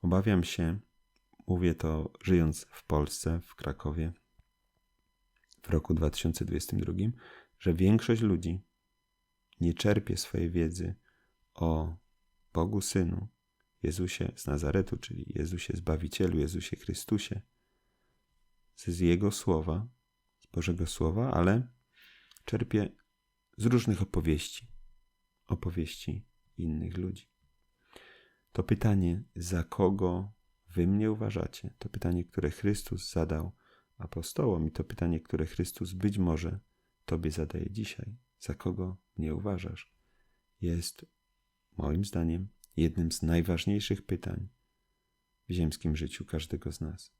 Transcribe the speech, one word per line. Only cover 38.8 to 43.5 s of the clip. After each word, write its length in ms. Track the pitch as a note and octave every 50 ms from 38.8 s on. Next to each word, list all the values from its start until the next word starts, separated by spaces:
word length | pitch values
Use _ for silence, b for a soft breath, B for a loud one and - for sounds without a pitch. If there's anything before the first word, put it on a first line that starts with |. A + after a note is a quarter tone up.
| F#2 F#2 F#2 F#2+ _ _ _
mnie 180 | - E2 D#2 D#2
uważasz?”, 600 | - F#2 G#2 G2 F2 F2+ - E2 - - _ _ _ _ _ _ _ _ _ _ _ _ _ _ _
jest 460 | - F2 E2+ E2+ E2 - - - - _ _ _ _ _ _ _ _ _ _ _ _ _ _
moim 280 | - D#2 D2 D2+ E2+ G2
zdaniem 440 | G2 - F2 E2+ E2 E2 F2 F#2+ G#2 - _ - - _
jednym 360 | - D#2+ E2 D#2 - E2+ E2 D#2+
z 100 | - -
najważniejszych 840 | D#2+ E2 E2+ E2 F#2+